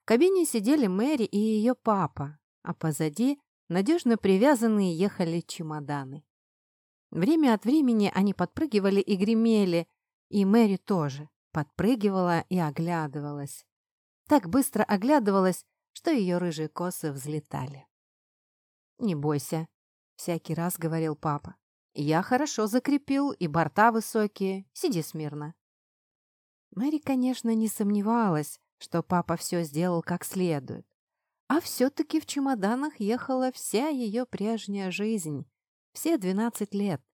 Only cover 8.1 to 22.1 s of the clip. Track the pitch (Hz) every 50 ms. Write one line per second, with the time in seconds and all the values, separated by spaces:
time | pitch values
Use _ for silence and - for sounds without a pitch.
8.1 | - 185 196 202 190 - 180 - _ - 320 294 - 202 190 196 196 196 - -
9.1 | 208 180 214 208 226 220 226 233 220 208 202 185 170 170 170 _ _ _ _ _
10.1 | _ _ _ _ - 208 196 190 208 233 226 202 196 180 _ - 202 175 151 143
11.1 | 131 139 151 - _ _ _ _ - 160 147 _ _ - 175 214 262 226 196 208
12.1 | 190 190 180 175 170 165 - _ 190 180 165 151 135 - 165 170 175 165 156 147
13.1 | 135 151 143 147 147 143 143 143 - - _ _ _ _ _ _ _ _ _ _
14.1 | _ _ _ - - 247 - 165 180 277 262 - - 208 220 - 208 190 196 262
15.1 | 311 285 220 208 196 196 185 185 180 - - _ _ _ _ _ _ - _ 349
16.1 | 320 247 190 180 175 175 180 175 151 151 156 151 _ - 175 180 175 - - 156
17.1 | 139 139 127 147 151 151 147 _ - 143 131 135 139 135 - _ _ _ _ _
18.1 | _ _ _ _ _ _ _ _ _ _ _ _ _ _ _ _ _ - 247 208
19.1 | 170 147 143 151 151 143 135 - 170 160 160 _ _ _ _ _ _ _ _ _
20.1 | _ - - - 170 170 _ - 156 165 170 175 - - 165 160 160 160 160 156
21.1 | 151 _ - 156 143 143 - 175 - _ _ _ _ _ _ _ _ - 147 147